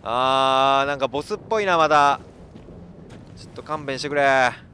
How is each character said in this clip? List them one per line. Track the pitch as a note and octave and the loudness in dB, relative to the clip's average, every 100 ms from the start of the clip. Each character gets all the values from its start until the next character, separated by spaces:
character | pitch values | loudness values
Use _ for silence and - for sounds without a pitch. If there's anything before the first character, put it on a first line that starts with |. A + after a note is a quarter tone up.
あ | G#2+ B2 C3 C3+ C3+ C3+ C3+ C3+ | -4 -2 0 2 2 2 2 2
ー、 | C#3 | 0
な | |
ん | C#3+ | -4
か | C3 | -4
ボ | C#3 | -6
ス | - | -8
っ | G#3 | -10
ぽ | - A3 | -4 -2
い | G3+ | 0
な、 | E3+ | 2
ま | D#3 | 4
だ。 | D3 C#3+ C3+ - - - - - - - - - - - - | 4 4 0 -6 -20 -20 -20 -20 -20 -20 -20 -20 -20 -20 -20
ち | - | -18
ょ | |
っ | |
と | - | -18
勘 | C3+ D#3 C#3+ | -10 -10 -8
弁 | C3 | -8
し | |
て | D3 | -4
く | |
れ。 | D3 C#3 C3+ B2 A#2+ - | 0 2 4 2 -2 -20